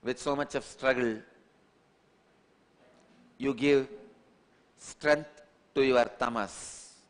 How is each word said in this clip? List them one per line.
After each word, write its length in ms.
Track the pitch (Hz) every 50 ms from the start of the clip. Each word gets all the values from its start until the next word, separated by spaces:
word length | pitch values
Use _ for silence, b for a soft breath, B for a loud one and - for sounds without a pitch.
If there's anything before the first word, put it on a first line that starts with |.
| -
With 160 | 110 127 -
so 160 | - 147 143
much 200 | 139 147 139 -
of 100 | 135 127
struggle, 540 | - - - - 131 131 123 123 117 110 107 - - _ _ _ _ _ _ _ _ _ _ _ _ _ _ _ _ _ _ _ _ _ _ _ _ _ _ _ _ _ _ _ _ _ _ _ _ _ _ _ _ _ _
you 160 | 123 139 135
give 340 | 117 135 143 143 139 131 127 - - - - - _ _ _ _ _ _ _ _ _ _ _ _ _
strength 680 | - - - _ - 151 151 147 151 - - - - _ _ _ _ _ _
to 120 | 143 135
your 180 | 131 127 123 120 110 - -
tamas. 720 | 127 120 117 113 101 95 - - - - - - - - - - _ _